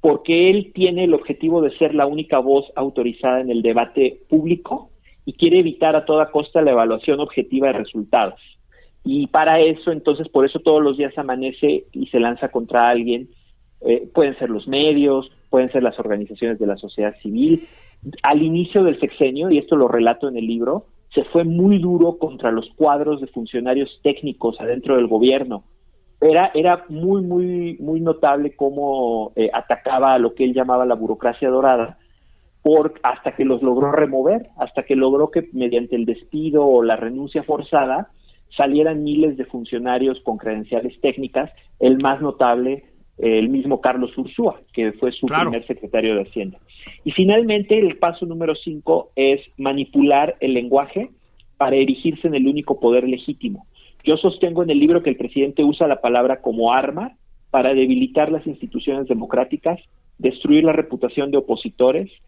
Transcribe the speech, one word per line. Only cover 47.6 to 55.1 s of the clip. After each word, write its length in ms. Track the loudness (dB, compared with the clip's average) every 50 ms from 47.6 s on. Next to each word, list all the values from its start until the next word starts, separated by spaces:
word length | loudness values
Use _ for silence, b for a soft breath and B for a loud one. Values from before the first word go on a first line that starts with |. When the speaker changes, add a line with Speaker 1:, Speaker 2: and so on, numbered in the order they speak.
| 0 2 2 2
Speaker 1:
el 160 | 2 0 0
paso 280 | 0 -4 -4 -2 -4 -10
número 300 | -8 -6 -6 -4 -4 -4
cinco 560 | -6 -8 -12 -12 -10 -2 0 0 0 0 _ _
es 240 | 0 2 2 2 0 -4 -16 _
manipular 800 | -8 -6 -4 -4 -4 -6 -2 0 2 4 4 4 2 2 0 -2 _
el 120 | -4 -2 -2
lenguaje 580 | -2 -2 0 0 0 0 0 -6 -8 -8 -8 _ _ _ _ _ _ _ _ _
para 180 | _ -2 0 2
erigirse 500 | 2 2 0 -2 -2 -2 -4 -4 -2 -4
en 80 | -2 0
el 120 | 2 0
único 320 | 0 0 -2 -2 -4 -4 0
poder 280 | 2 2 4 4 2
legítimo. 600 | 0 -4 -6 -6 -10 -10 _ -8 -8 -8 -10 -14 _ b b b b b b 0
Yo 140 | 0 0
sostengo 460 | 2 2 -2 0 0 -2 -2 0 -2 0
en 60 | 2
el 80 | 2 4
libro 240 | 4 4 4 2 2
que 60 | -2